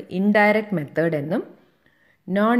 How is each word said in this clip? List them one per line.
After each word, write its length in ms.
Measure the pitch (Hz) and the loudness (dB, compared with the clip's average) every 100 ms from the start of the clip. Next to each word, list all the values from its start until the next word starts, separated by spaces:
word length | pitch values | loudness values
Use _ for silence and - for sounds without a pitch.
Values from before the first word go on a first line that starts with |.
| - 180 | -8 -2
indirect 560 | 196 208 208 214 214 180 | 2 4 4 2 0 -6
method 380 | 143 - 165 156 | -4 -2 -2 -2
എന്നും 220 | 139 190 - - _ _ _ _ _ _ - 190 | -4 -6 -6 -16 _ _ _ _ _ _ -6 0
നോൺ 200 | 214 240 | 2 2